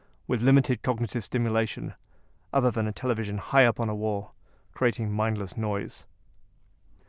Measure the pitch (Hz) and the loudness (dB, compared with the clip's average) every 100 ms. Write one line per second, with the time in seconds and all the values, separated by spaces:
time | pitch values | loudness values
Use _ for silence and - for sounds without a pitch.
0 | _ - - 120 123 139 139 123 - 113 | _ -18 -4 0 4 6 4 0 -2 -2
1 | 117 117 - 120 117 113 110 - 110 - | -2 -4 -4 -2 0 0 0 -4 -10 -10
2 | _ - - - _ 143 123 113 107 - | _ -20 -20 -20 _ 0 2 2 -2 -2
3 | 127 113 104 101 - 135 123 110 110 104 | -2 -2 -2 -4 0 4 4 4 -2 -2
4 | 107 101 - - - - - - 123 117 | -2 -4 -6 -16 -20 -20 -20 0 0 0
5 | 107 104 110 107 98 - 107 101 107 - | -2 0 0 -2 -4 -4 -2 -2 -6 -10
6 | - - - - - - - - - - | -18 -20 -20 -20 -20 -20 -20 -20 -20 -20